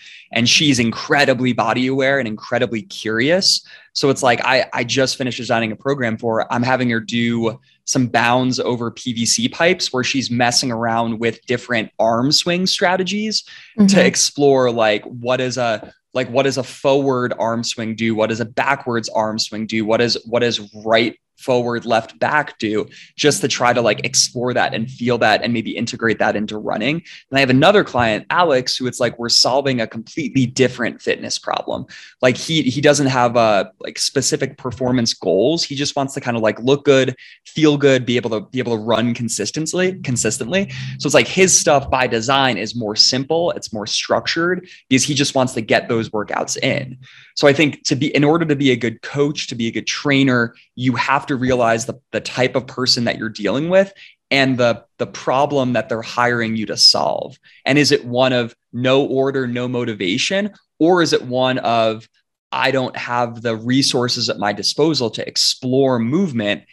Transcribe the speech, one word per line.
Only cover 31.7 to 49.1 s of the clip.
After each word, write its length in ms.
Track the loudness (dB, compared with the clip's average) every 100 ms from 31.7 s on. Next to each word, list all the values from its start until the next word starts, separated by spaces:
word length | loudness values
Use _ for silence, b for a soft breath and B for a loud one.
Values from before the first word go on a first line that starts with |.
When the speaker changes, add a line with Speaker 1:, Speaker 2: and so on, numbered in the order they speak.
| -8 -8 B B B
Speaker 1:
Like, 160 | 0 0
he, 240 | 0 0
he 180 | 0 2
doesn't 240 | 4 4 2
have, 320 | 2 2 4
uh, 320 | 4 2 0 -6
like, 200 | -14 -6
specific 600 | -4 -2 -2 -2 -4 -6
performance 560 | -10 -4 0 0 0
goals. 500 | -2 0 2 2 2
He 120 | -2 -4
just 200 | -4 -4
wants 160 | -4
to 80 | -4
kind 160 | -4 -2
of, 60 |
like, 180 | -2 0
look 240 | 2 2
good, 320 | 4 4 4 -4 B B -14
feel 320 | 2 4 6
good, 260 | 4 4
be 120 | 2 -2
able 120 | -2
to, 140 | -4
be 160 | -6 -6
able 180 | -4 -2
to 60 |
run 320 | 0 0 2
consistently, 840 | -2 -4 -4 -4 -4 -4 0 -2 -2
consistently. 680 | -4 -2 -2 -2 -2 -2 -2 B B B
So 80 | 2
it's 80 |
like, 120 | 2 2
his 320 | 2 4 4
stuff 320 | 4 2 2
by 160 | -2 0
design 520 | 0 0 2 2 0
is 180 | -4 -6
more 200 | -4 2
simple. 560 | 2 2 -2 -2 -2
It's 200 | -4 -8
more 140 | -8 -6
structured 840 | -6 0 -2 0 -2 -2 -2 B B _
because 140 | 2
he 100 | 2
just 200 | 0 0
wants 200 | 0 0
to 80 | -2
get 260 | 0 0 0
those 220 | -2 -2
workouts 480 | -6 -4 -4 -4 -4
in. 400 | -2 -2 -4 -12 b b b
So 140 | 2 4
I 60 |
think 280 | 6 2 0
to 120 | -4 -2
be, 180 | 0
in 100 | 2
order 200 | 4 4
to 120 | 2 2
be 160 | 2
a 40 | 2
good 240 | -2 -6
coach, 460 | -8